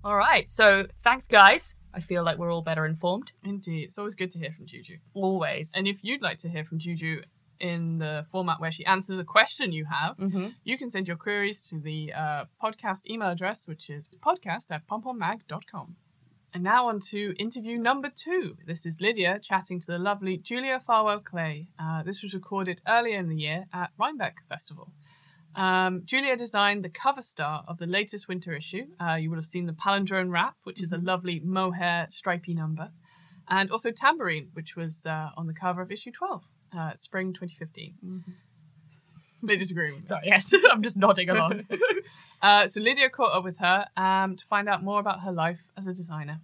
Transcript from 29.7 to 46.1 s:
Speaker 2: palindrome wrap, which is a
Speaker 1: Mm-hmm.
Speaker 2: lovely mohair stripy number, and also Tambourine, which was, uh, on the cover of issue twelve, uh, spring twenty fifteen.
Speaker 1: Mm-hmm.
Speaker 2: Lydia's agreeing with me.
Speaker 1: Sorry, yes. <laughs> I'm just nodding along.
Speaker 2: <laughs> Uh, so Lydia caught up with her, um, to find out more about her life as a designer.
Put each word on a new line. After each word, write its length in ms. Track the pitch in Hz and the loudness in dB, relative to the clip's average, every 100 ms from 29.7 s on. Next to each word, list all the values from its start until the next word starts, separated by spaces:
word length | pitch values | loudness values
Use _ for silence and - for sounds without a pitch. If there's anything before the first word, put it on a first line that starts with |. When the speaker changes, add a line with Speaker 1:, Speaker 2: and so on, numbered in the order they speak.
Speaker 2:
palindrome 580 | 160 196 196 190 190 180 | -2 0 2 2 0 0
wrap, 240 | 170 208 - | 0 0 -4
which 180 | - 185 | -14 -10
is 120 | 170 | -6
a 40 | 175 | -4
Speaker 1:
Mm-hmm. 100 | 175 | 0
Speaker 2:
lovely 340 | 185 180 165 | -2 -2 -4
mohair 680 | 170 190 185 175 175 170 - | -2 0 0 0 0 0 -2
stripy 440 | - 196 175 175 | -6 -4 -4 -2
number, 360 | 170 156 156 160 - _ _ _ - - | -4 -2 -4 -8 -16 _ _ _ -20 0
and 200 | 185 196 | 0 2
also 200 | 220 233 | 0 -2
Tambourine, 600 | 226 277 330 196 156 139 | 2 2 4 0 -2 -6
which 240 | 165 160 - | -12 -12 -8
was, 280 | 165 160 160 | -8 -8 -6
uh, 240 | 156 156 - | -4 -6 -6
on 120 | 165 | -8
the 40 | |
cover 280 | 160 185 175 | -4 -4 -4
of 80 | 185 | -6
issue 220 | 208 254 | -10 -12
twelve, 320 | - 381 196 _ _ _ 175 | -8 -6 -6 _ _ _ -8
uh, 160 | 160 - | -8 -8
spring 340 | - 190 185 | -8 -6 -4
twenty 240 | 180 180 160 | -6 -12 -12
fifteen. 380 | 160 - 160 - | -16 -14 -16 -14
Speaker 1:
Mm-hmm. 260 | 185 185 175 180 _ _ - _ _ _ _ - _ _ | -12 -12 -12 -18 _ _ -20 _ _ _ _ -20 _ _
Speaker 2:
Lydia's 300 | 220 - 185 | 0 2 2
agreeing 220 | 175 151 | -2 -4
with 80 | 143 | -6
me. 40 | - | -8
Speaker 1:
Sorry, 180 | 175 170 | -4 2
yes. 240 | 190 - 381 | 2 6 6
<laughs> 80 | - | 8
I'm 120 | 220 | 6
just 140 | 220 190 | 2 4
nodding 320 | 202 190 180 | 4 4 4
along. 360 | 185 165 - - | 2 2 0 -4
Speaker 2:
<laughs> 60 | 196 480 370 - - - _ | 0 2 0 -4 -20 -20 _
Uh, 240 | 196 208 196 | 8 8 6
so 140 | 214 | 4
Lydia 300 | 220 269 262 | 2 4 2
caught 220 | 262 233 185 | 4 2 2
up 80 | |
with 140 | 185 160 | -2 0
her, 260 | 180 190 208 - | 2 4 0 0
um, 360 | 190 190 190 | 2 4 2
to 120 | 185 - | -4 -2
find 200 | 208 208 | 0 2
out 160 | 190 | -2
more 160 | 190 208 | 0 0
about 220 | 208 190 | 0 -2
her 100 | 185 | -4
life 300 | 175 160 170 _ - | 0 -2 -2 _ -10
as 100 | 190 | -8
a 60 | |
designer. 480 | 180 170 | -8 -8